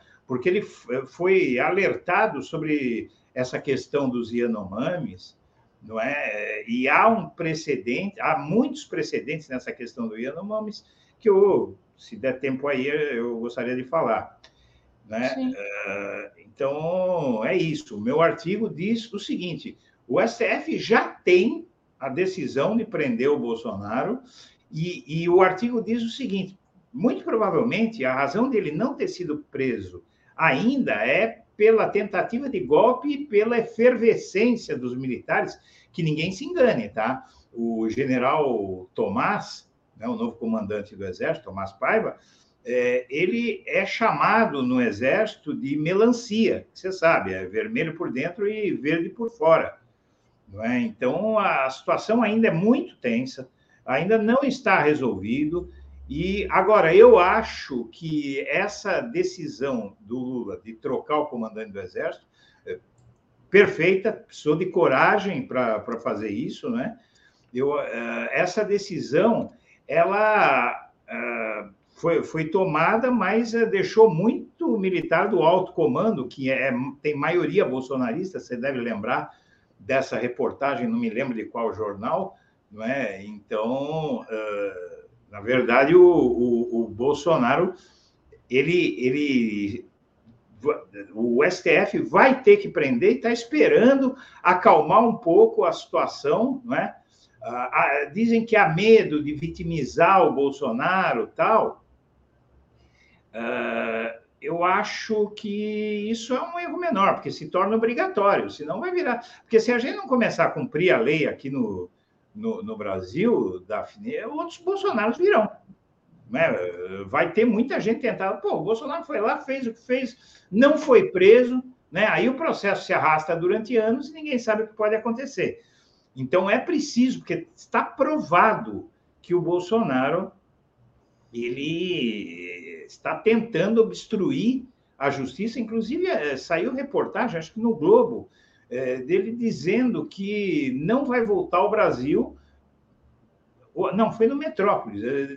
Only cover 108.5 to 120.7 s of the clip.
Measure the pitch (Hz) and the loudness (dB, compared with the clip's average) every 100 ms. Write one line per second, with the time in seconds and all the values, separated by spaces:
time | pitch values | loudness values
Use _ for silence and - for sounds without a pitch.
108.5 | - 147 190 359 359 285 135 - - _ | -8 -8 -6 -4 -2 -2 -4 -8 -20 _
109.5 | 226 220 240 262 415 311 247 190 160 143 | 2 4 0 -2 -6 -2 0 2 2 0
110.5 | 156 127 151 180 135 117 160 131 - 135 | -2 -4 0 4 4 4 2 0 -4 -6
111.5 | 135 110 92 90 _ _ _ _ 104 113 | -4 -4 -6 -10 _ _ _ _ -8 -6
112.5 | 110 104 104 104 95 90 131 226 180 101 | -6 -8 -8 -6 -6 -6 -2 2 2 0
113.5 | 90 - 104 - 208 214 - 220 302 339 | -6 -8 -8 -8 -14 -10 -10 -8 -8 -10
114.5 | - 359 392 381 240 220 240 370 320 208 | -8 -6 -2 -2 0 -2 2 4 4 2
115.5 | - - - _ _ _ _ - 127 160 | -4 -20 -20 _ _ _ _ -6 0 2
116.5 | 104 87 87 92 98 98 123 - - 240 | 2 -4 -6 -10 -10 -4 -2 0 2 2
117.5 | 208 254 320 190 226 233 185 190 - 403 | 2 0 -2 -2 -2 -2 -2 -4 -4 -4
118.5 | 175 165 226 285 320 - 247 226 285 - | -4 -2 -4 -4 -10 -6 -2 -2 -2 -4
119.5 | 269 233 - - 262 262 - _ _ _ | -6 -6 -8 -2 -2 -2 -10 _ _ _
120.5 | 196 277 | 4 6